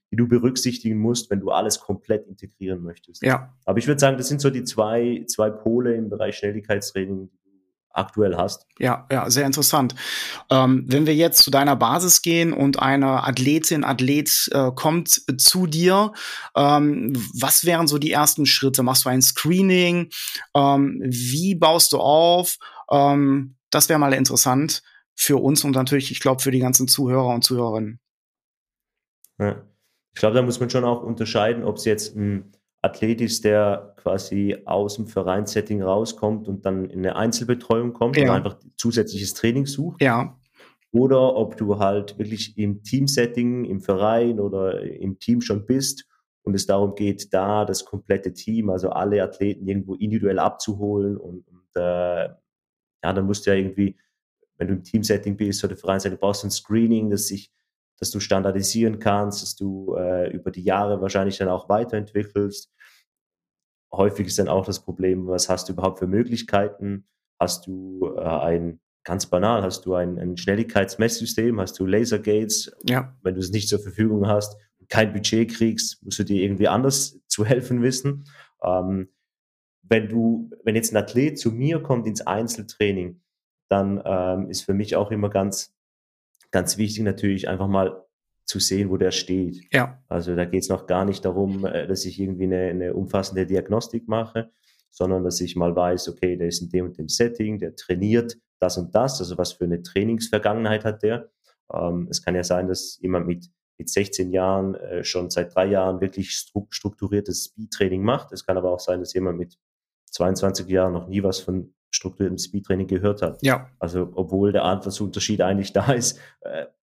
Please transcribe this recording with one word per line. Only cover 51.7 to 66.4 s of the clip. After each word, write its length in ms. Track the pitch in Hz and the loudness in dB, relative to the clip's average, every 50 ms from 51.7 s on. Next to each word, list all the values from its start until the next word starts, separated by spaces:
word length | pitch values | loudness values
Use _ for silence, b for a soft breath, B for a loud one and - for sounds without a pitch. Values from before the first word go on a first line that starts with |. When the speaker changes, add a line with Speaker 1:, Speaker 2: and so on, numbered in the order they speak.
| - 90 | -4 -2
Speaker 1:
äh, 480 | 87 90 90 87 90 90 87 85 85 - - _ _ _ _ _ _ _ _ _ _ _ _ _ - | 0 0 0 0 0 0 -2 -2 -4 -6 -8 _ _ _ _ _ _ _ _ _ _ _ _ _ -2
ja, 100 | 82 95 | -2 0
dann 140 | 98 95 | 0 0
musst 200 | 98 101 - - | 0 0 0 2
du 40 | 101 | 2
ja 60 | 98 | 2
irgendwie, 400 | 98 95 95 92 - 101 98 - _ _ _ _ _ _ _ _ _ _ _ _ - | 2 2 0 0 0 0 0 0 _ _ _ _ _ _ _ _ _ _ _ _ -6
wenn 100 | - 92 | -4 -2
du 60 | 98 | -2
im 80 | 90 - | -4 -2
Teamsetting 540 | - - 113 104 107 107 101 101 104 98 | -2 -2 0 2 2 0 0 0 -2 -4
bist, 240 | 98 107 101 98 - | -2 -2 -2 -2 -2
sollte 140 | - 95 98 | -4 -6 -6
der 60 | - | -4
Verein 200 | - 90 95 95 | -2 -2 -2 0
sagen, 140 | 95 101 92 | 0 -4 -4
du 60 | - | -2
brauchst 240 | - 101 101 - - | 0 -2 0 -2 -4
ein 60 | 101 | -6
Screening, 600 | - - - - 104 117 117 113 113 110 107 107 | -6 -8 -4 -2 0 2 4 4 4 2 2 0
dass 180 | 104 101 - - | 0 -2 -2 -4
sich, 240 | 98 101 - _ _ _ _ _ _ _ _ _ _ - | -6 -8 -12 _ _ _ _ _ _ _ _ _ _ -10
dass 120 | - - | -8 -6
du 100 | - 101 | -6 -6
standardisieren 800 | 92 - 98 95 95 98 95 98 98 - - 113 113 113 107 107 | -2 0 0 0 2 0 0 0 -2 -2 0 2 2 0 0 0
kannst, 440 | - 107 101 101 104 101 101 - - | 0 0 0 0 0 -2 -4 -8 -8
dass 140 | - - | -10 -10
du, 380 | - 98 98 95 95 95 95 95 | -8 -8 -8 -8 -6 -6 -4 -4
äh, 340 | 90 90 90 90 90 90 87 | -2 -2 -2 -2 -2 -2 -2
über 200 | - 90 - 95 | -4 -6 -8 -8
die 120 | - 92 90 | -8 -4 -2
Jahre 380 | 98 92 98 104 101 104 95 | 0 0 2 0 0 -2 -2
wahrscheinlich 380 | 92 98 98 98 95 98 98 - | -2 -2 0 0 0 0 -2 -2
dann 100 | 98 92 | -2 -2
auch 200 | 90 90 - - | -2 -2 0 0
weiterentwickelst. 1040 | 101 104 117 117 - 107 101 - - 104 104 - - 104 101 101 101 - - _ b b b b b b b b _ _ _ _ _ _ _ _ _ _ _ _ _ _ _ _ - | 0 0 0 0 -4 -6 -4 -4 -4 -4 -4 -2 -2 -2 -2 -2 -4 -8 -16 _ b b b b b b b b _ _ _ _ _ _ _ _ _ _ _ _ _ _ _ _ 0
Häufig 360 | 92 98 104 104 - 101 90 | 2 2 2 2 0 -4 -2
ist 100 | 92 - | 0 0
dann 100 | 98 78 | 0 2
auch 160 | 76 95 95 | 2 0 0
das 160 | 101 95 - | -2 -6 -8
Problem, 460 | - - 90 - 92 92 92 92 90 | -8 -10 -6 -2 0 0 0 0 -2
was 220 | 90 92 90 - - | -2 -2 -2 0 0
hast 200 | 92 90 - - | -2 -2 -4 -6
du 60 | 95 | -4
überhaupt 240 | 85 92 95 92 - | -2 -2 -2 -2 -2
für 80 | 92 | -4
Möglichkeiten? 1000 | 90 92 107 123 120 117 110 | 0 0 0 0 0 -2 -6